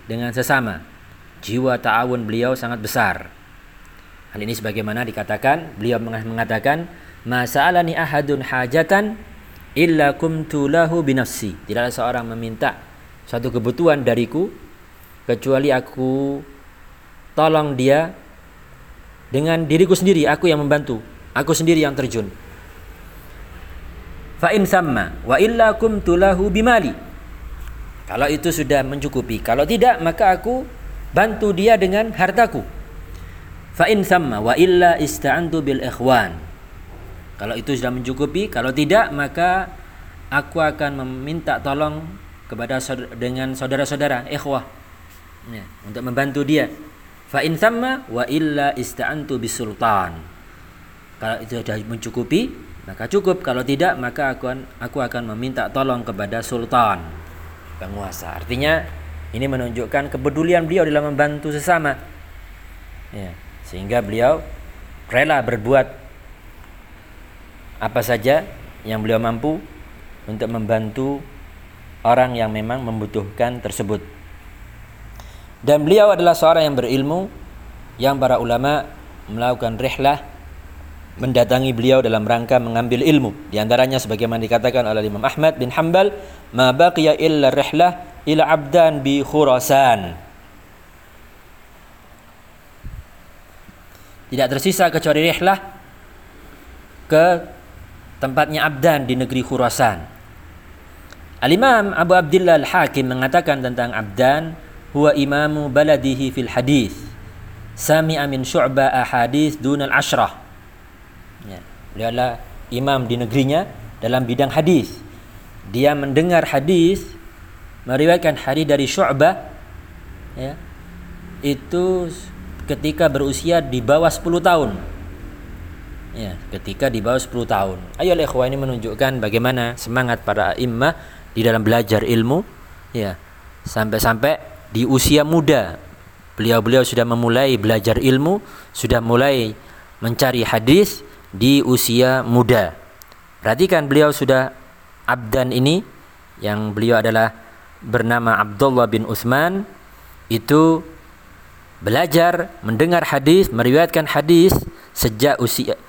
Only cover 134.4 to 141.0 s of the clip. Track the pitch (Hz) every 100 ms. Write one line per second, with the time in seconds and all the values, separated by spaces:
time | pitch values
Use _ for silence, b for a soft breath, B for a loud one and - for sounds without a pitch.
134.4 | - - - 110 123 131 - 147 147 165
135.4 | 151 135 90 - - - - - - -
136.4 | 110 117 113 127 123 120 117 117 117 120
137.4 | 135 117 107 110 113 110 131 131 156 202
138.4 | - B B - 113 120 117 120 139 131
139.4 | 110 104 B B B - 113 120 131 123
140.4 | 113 113 113 175 202 -